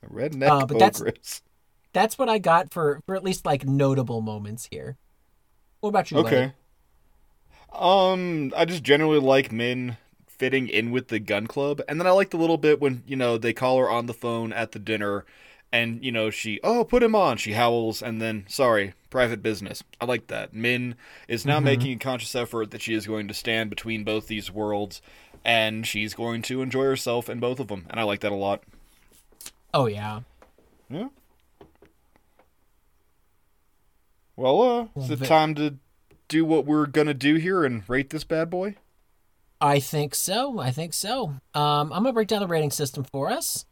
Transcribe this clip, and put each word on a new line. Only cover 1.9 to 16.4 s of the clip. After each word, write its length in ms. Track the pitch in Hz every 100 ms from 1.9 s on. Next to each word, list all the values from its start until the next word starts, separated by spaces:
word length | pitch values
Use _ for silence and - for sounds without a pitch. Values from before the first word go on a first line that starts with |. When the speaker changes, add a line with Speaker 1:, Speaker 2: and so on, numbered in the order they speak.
Speaker 2:
that's 260 | - 214 -
what 100 | 254
I 100 | 220
got 340 | 180 165 180
for, 280 | - 156 143 -
for 80 |
at 100 | 190
least, 200 | 190 185
like, 220 | 180 143 135
notable 540 | 139 139 135 120 117
moments 480 | 110 107 104 107 -
here. 260 | - 131 127 _ _ _ _ _ _ _ _
What 100 | 208
about 200 | 202 -
you, 80 | 147
Speaker 1:
Okay. 180 | 160 131
Speaker 2:
Lenny? 160 | 131 - _ _ _ _ _ _ _ _ _ - -
Speaker 1:
Um, 800 | - 170 196 185 185 180 165 139 143
I 80 |
just 180 | 165 175
generally 380 | 113 143 156 151
like 320 | 131 135 135
Min 440 | 113 120 123 123 117 _ _ _
fitting 420 | - 131 135 123
in 220 | 101 113
with 180 | 123 127
the 120 | 110
gun 260 | 101 104 113
club, 340 | - 143 143 -
and 120 | 151
then 60 | 180
I 40 |
liked 240 | 190 190
a 40 | 175
little 200 | 165 165
bit 220 | 151 147
when, 220 | 139 127 117
you 80 |
know, 240 | 135 123 117
they 140 | 117
call 260 | 113 127 131
her 100 | 127
on 180 | 117 120
the 80 |
phone 380 | 113 120 117 113
at 200 | 107 110
the 60 | 113
dinner, 440 | 101 110 101 101 - - - - _
and, 320 | 120 117 117
you 60 | 131
know, 200 | 117 110
she, 280 | 104